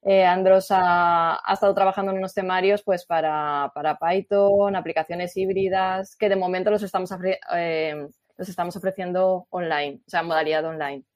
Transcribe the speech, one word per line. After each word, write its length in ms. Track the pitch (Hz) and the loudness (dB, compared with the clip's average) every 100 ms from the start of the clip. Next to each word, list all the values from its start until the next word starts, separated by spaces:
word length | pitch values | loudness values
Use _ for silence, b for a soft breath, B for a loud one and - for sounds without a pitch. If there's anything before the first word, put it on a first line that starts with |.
eh, 200 | - 190 | 4 4
Andros 420 | 185 180 190 190 185 | 6 4 6 4 4
ha, 640 | 190 180 175 175 170 165 - - | 2 4 4 4 4 2 -2 -2
ha 60 | |
estado 180 | 196 202 | 0 2
trabajando 380 | 196 190 190 196 | 4 2 0 -4
en 80 | 190 | -4
unos 160 | 190 | -4
temarios, 480 | - 185 185 190 202 | -4 -2 0 2 2
pues, 240 | 202 180 - | 0 -2 0
para, 640 | 165 156 151 151 143 143 - | 0 0 -2 -2 -2 -4 -4
para 200 | 147 147 | -4 -2
Python, 760 | 165 185 196 202 202 202 202 | 0 -2 0 2 4 4 2
aplicaciones 640 | 190 160 165 156 175 180 190 | 0 -4 -4 -4 -6 -6 -4
híbridas, 800 | 190 190 190 190 185 190 190 - | -2 -2 0 0 0 -2 -8 -2
que 120 | 208 | 0
de 60 | |
momento 380 | 196 180 185 185 | 0 0 -2 0
los 100 | 208 | 0
estamos 300 | 202 190 180 | -2 -4 -6
ofre-, 260 | 185 185 190 - | -6 -4 -4 -4
eh, 540 | 175 170 160 156 151 143 _ _ _ | -4 -2 -2 -4 -6 -12 _ _ _
los 120 | 185 | -12
estamos 260 | 180 175 180 | -6 -6 -2
ofreciendo 680 | 190 190 180 180 185 185 - | -4 -4 -4 0 2 0 -4
online, 500 | 180 170 151 147 139 | -6 -2 -2 -2 -8
o 60 | _ | _
sea, 100 | 175 | -4
en 40 | 165 | 0
modalidad 380 | 160 156 156 | 0 0 0
online. 400 | 160 160 143 139 135 | -2 -6 -8 -8 -14